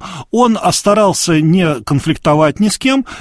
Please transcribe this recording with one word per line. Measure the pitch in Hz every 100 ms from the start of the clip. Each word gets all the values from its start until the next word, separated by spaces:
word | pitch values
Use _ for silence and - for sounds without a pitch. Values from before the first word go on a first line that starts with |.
| - 170 -
Он, | 220 247 220
а, | 185
старался | - 208 208 202 156 - 156
не | 160 185 165 131
конфликтовать | - 139 160 151 156 151 156 143
ни | 208
с | -
кем. | 262 269 - -